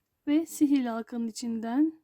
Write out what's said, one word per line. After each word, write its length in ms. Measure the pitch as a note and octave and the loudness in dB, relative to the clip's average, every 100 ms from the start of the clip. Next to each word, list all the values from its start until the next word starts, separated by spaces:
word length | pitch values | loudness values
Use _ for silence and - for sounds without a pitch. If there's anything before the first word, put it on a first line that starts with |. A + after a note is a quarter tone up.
| _ _ D4 | _ _ 0
Ve 180 | D4+ E4 | 0 0
sihirli 440 | - D4 C#4 A#3+ | 0 4 4 0
halkanın 380 | A3+ A3 A#3+ A3+ | -4 -6 -6 -6
içinden 760 | - A#3+ A3+ A3+ C4 D#4+ D#4+ | -6 -6 -4 -2 2 2 0